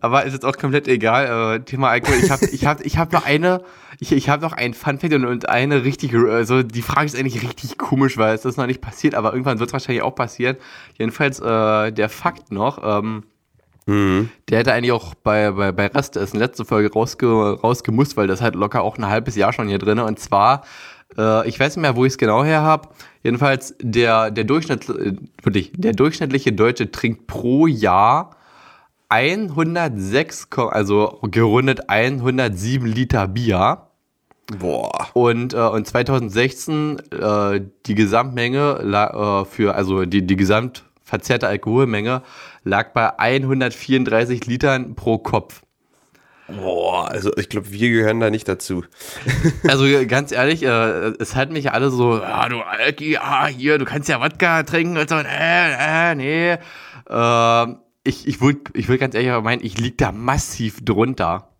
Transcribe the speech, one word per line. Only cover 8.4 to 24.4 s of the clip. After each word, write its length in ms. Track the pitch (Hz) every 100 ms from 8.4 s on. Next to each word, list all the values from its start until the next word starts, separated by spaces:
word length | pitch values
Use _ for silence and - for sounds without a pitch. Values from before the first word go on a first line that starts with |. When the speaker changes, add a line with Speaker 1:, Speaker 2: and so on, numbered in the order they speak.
Speaker 1:
ist 140 | 127 123
noch 80 | 127
nicht 160 | 127
passiert, 320 | - - 151
aber 180 | - 110
irgendwann 260 | 127 135 113
wird's 140 | 120
wahrscheinlich 280 | 135 - 120
auch 120 | - 135
passieren. 420 | 123 - 120 127 - - - _
Jedenfalls, 420 | 113 113 143 135
äh, 520 | - 113 110 107 107
der 180 | 107 107
Fakt 420 | - 175 - -
noch, 280 | 98 113 143
ähm, 400 | - 104 107 110 104 _ _ _ _ _ -
Speaker 2:
Mhm. 440 | 104 98 95 113 - -
Speaker 1:
der 100 | 110
hätte 140 | 120
eigentlich 180 | 120 120
auch 240 | 117 87 76
bei, 340 | - 107 104
bei, 200 | 95 98
bei 160 | 92 101
Restessen 500 | 147 139 - 98 107
letzte 240 | 120 -
Folge 280 | 110 110 104
rausge-, 680 | 110 113 - 123 113 104 101
rausgemusst, 560 | - 131 - 113 143 -
weil 100 | 101
das 120 | 95
halt 120 | 117
locker 300 | 90 104 123
auch 140 | 98 -
ein 80 | 104
halbes 280 | 107 117 104
Jahr 160 | 98
schon 160 | 117 107
hier 120 | 98
drin. 180 | 98 107
Und 220 | 113 110
zwar, 420 | - 101 107 139 - - - - _ -
äh, 300 | 110 110 113
ich 100 | 117
weiß 160 | 139 151
nicht 60 |
mehr, 140 | 156 120
wo 100 | 131
ich's 140 | 131
genau 240 | 113 107
her 180 | 147 156
hab. 320 | 156 156 - _ - _
Jedenfalls 500 | 113 120 143 135 - -
der, 480 | 123 110 117 113 110
der 140 | 107